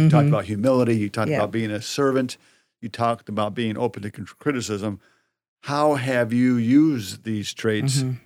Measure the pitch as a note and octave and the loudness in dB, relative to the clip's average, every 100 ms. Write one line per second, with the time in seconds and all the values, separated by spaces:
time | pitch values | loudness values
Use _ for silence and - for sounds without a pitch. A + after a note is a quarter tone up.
0 | D#3 D3+ D3 A2 F#2+ G#2 B2+ B2+ B2 A2 | 4 6 4 2 -2 -2 2 2 2 0
1 | G2+ A2+ A2 C#3 G#2 A2+ A2 G#2 - - | -2 -2 -2 0 -2 -2 -4 -4 -6 -2
2 | C#3 C3 B2+ - _ _ _ _ A2+ - | 0 2 -2 -6 _ _ _ _ -12 -2
3 | A#2 A#2 - G#2 G#2 G2 A2+ A2 A#2+ - | -2 -2 -6 -4 -4 -2 -4 -2 -4 -4
4 | G#2 - G2 - D3 C3+ A2 G#2 G#2+ G2 | -12 -10 -16 -8 -4 -2 -2 -4 -4 -8
5 | _ _ _ _ _ _ - C#3+ D3+ C#3 | _ _ _ _ _ _ -6 0 2 2
6 | C3 B2+ A2+ A#2+ B2+ B2 A#2 C#3 D#3 C3 | 0 0 2 2 2 2 4 4 4 2
7 | G2 G#2 A2+ G#2+ G2 - A2 G#2+ C3+ C3+ | -6 -10 -6 -6 -6 -4 -2 0 0 0
8 | C3 B2 | -2 -6